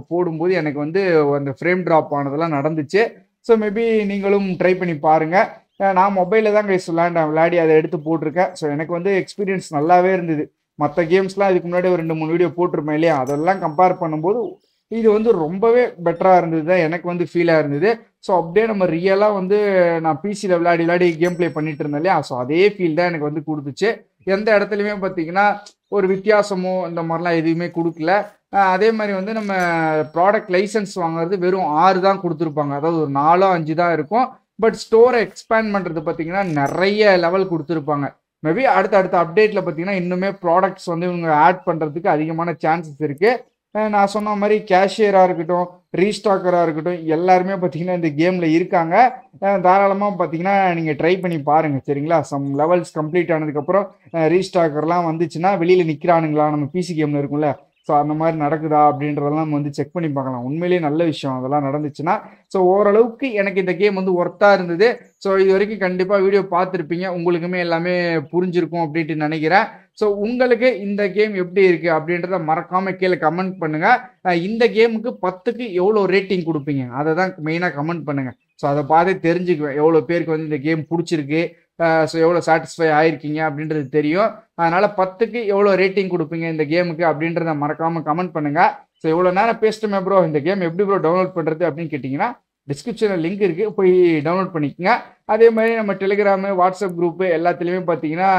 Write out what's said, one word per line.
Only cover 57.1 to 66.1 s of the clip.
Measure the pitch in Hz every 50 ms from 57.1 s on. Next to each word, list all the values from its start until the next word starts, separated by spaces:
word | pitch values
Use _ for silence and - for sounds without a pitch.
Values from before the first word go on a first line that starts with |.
| 147 143
இருக்கும்ல, | 139 139 143 147 151 147 143 - _ _ _ _
so, | _ - 156
அந்த | 143 147 151 151
மாதிரி | 156 160 165 160 160
நடக்குதா | 147 147 160 156 156 160 156 151 147
அப்படின்றதெல்லாம் | 147 143 135 147 147 147 147 143 143 147 156
நம்ம | 160 156 147 143
வந்து | 147 147 143
செக் | - 139 147 _
பண்ணி | 180 165 156
பார்க்கலாம். | 139 139 127 131 131 123 120
உண்மையிலேயே | 127 143 165 175 175 180 180
நல்ல | 160 143 147 160 170
விஷயம் | 165 151 - - 139 131
அதெல்லாம் | 127 127 131 143 147 143
நடந்துச்சுன்னா. | 135 139 151 151 143 147 - 143 170 208 208 - - - _ _ _
So, | - 196 185 180
ஓரளவுக்கு | 190 202 208 202 202 220 247 240 226 - 277 262 220
எனக்கு | 208 196 196 180 196
இந்த | 185 180 175
கேம் | 165 202 208 196
வந்து | 190 190 190 180
ஒர்த்தா | 175 175 170 - - 214 202
இருந்தது. | 196 185 180 170 170 165 208 247 220 - - _ _ _
So, | - 196 190
இது | 190 190 190
வரைக்கும் | 190 196 208 208 220 190
கண்டிப்பா | 185 180 185 180 185 185